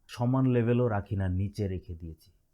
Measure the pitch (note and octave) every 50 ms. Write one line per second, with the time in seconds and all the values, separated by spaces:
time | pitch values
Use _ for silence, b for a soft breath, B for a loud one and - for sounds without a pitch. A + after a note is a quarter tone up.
0 | _ - - - B2 B2 C3 C3 C3+ C3 B2 A#2+ A2+ A#2 A#2+ A#2+ B2 A#2 G#2+ G2+
1 | F#2+ - G#2 G2 F#2+ F#2 F2+ F#2 G2+ G2 G2+ - G#2 F#2+ F#2 F2+ - - F2 D#2+
2 | F2 E2 D#2+ - - - _ _ _ _